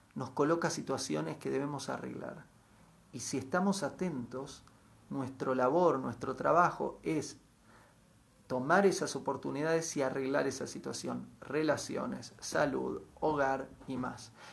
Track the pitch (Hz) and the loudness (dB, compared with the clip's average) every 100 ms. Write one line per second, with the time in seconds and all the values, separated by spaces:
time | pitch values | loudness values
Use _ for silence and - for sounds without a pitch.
0 | _ - 127 - 147 170 170 - - 131 | _ -8 -4 2 4 4 2 -2 -4 -4
1 | - 151 160 151 135 135 143 143 - 127 | -2 -2 -2 -4 -2 -2 -2 -4 -6 -6
2 | - - - - - - _ - - - | -6 -8 -10 -12 -16 -20 _ -20 -20 -20
3 | - 127 - 139 - 180 196 190 139 - | -16 -10 -6 -4 0 2 2 2 -2 -2
4 | 185 139 113 127 147 - - - - - | -4 -4 -6 -8 -10 -14 -20 -20 -20 -20
5 | - 139 127 - 135 127 127 160 175 135 | -10 -6 -6 -4 0 4 4 6 6 4
6 | 127 113 139 127 143 156 175 - 139 - | -2 -4 -6 0 4 6 6 2 -4 -4
7 | - 156 - - - _ - - - _ | -2 -2 -4 -10 -20 _ -20 -20 -20 _
8 | _ _ _ _ - 127 135 180 196 - | _ _ _ _ -6 -2 4 6 8 6
9 | 147 139 135 139 139 135 156 165 160 151 | 0 -2 -2 -2 -2 -2 2 2 0 0
10 | 131 135 131 143 139 131 135 - 135 123 | 0 0 0 2 0 -2 -6 -8 -8 -6
11 | 131 123 - - - 147 156 139 - 135 | -6 -6 -8 -14 -4 0 2 2 -2 -4
12 | 131 127 - - - 160 147 131 131 131 | -4 -6 -10 -12 -2 2 2 2 -2 -6
13 | - - 156 147 135 135 131 - - 127 | -10 -2 0 2 2 0 -4 -12 -8 -6
14 | 127 123 - - - | -6 -8 -14 -18 -20